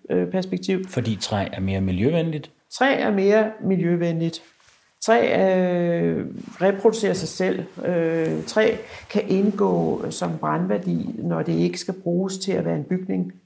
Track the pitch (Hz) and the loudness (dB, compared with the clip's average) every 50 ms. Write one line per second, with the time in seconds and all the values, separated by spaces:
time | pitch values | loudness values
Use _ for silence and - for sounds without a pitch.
0 | - - - 180 180 175 180 185 180 185 190 180 - - 190 185 190 185 - 135 | -6 -2 0 0 0 0 0 -2 -2 -2 -4 -4 -2 0 -2 -2 -2 -4 -4 -2
1 | 110 113 110 92 - - 110 101 95 - - - 95 98 98 98 95 95 90 90 | -2 -2 -2 -2 -2 -2 -2 -2 -2 -2 -4 -4 -2 0 0 0 0 0 0 2
2 | 107 139 165 170 165 170 151 151 - - _ _ _ _ - - 254 277 277 - | 2 2 2 2 0 0 -4 -6 -8 -12 _ _ _ _ -4 0 2 2 2 2
3 | - 220 208 196 190 196 202 220 214 214 - - - 185 190 180 170 170 175 175 | 2 0 2 2 4 4 6 4 4 2 -2 -4 -2 0 2 2 2 2 2 2
4 | 170 170 165 165 165 165 165 - - - _ _ _ - - _ _ _ _ _ | 0 0 0 0 -2 -2 -4 -6 -12 -20 _ _ _ -20 -20 _ _ _ _ _
5 | - - 226 233 226 - - - 190 190 185 185 185 180 180 175 175 175 170 170 | 2 4 4 4 4 4 4 4 4 4 4 4 2 2 2 2 2 2 2 2
6 | 170 170 165 151 - - - - - - - - 170 196 196 196 - 226 214 - | 2 0 0 -2 -4 -6 -8 -12 -14 -16 -4 0 2 2 2 4 4 4 4 4
7 | 208 190 180 - 160 156 - - 190 185 185 185 170 - - 180 - - 180 170 | 2 0 0 0 -4 -6 -2 -2 0 0 0 -2 -4 -8 -10 -6 -4 -2 0 0
8 | 165 165 165 165 160 160 156 156 160 - - 214 220 214 220 - - - - - | 0 0 0 0 0 0 -2 -4 -6 -2 0 2 4 4 2 0 -6 -14 -16 -18
9 | - - - 196 - - 185 190 202 214 202 208 202 190 180 170 165 160 - - | -14 -4 -2 -2 0 2 2 2 2 2 2 2 2 2 2 2 2 0 -2 -2
10 | - - 160 - 180 170 165 156 - 156 151 165 180 185 208 202 190 185 175 165 | -4 -6 -6 -4 -4 -4 -4 -4 -2 -2 0 0 0 0 -2 -2 -2 -2 -2 -2
11 | - - - - 165 170 170 160 160 175 165 165 170 180 175 - - - 185 185 | -4 -6 -8 -6 -4 -4 -2 -2 -2 0 0 0 0 0 -2 -4 -6 -8 -8 -6
12 | - 175 170 180 190 190 185 190 190 196 185 - 156 165 165 160 143 - 185 185 | -4 -2 0 0 -2 -2 -4 -6 -4 -2 -2 -2 0 -2 -2 -2 -2 -4 -4 -4
13 | 185 190 190 185 180 185 - - _ | -2 -4 -4 -4 -4 -6 -8 -12 _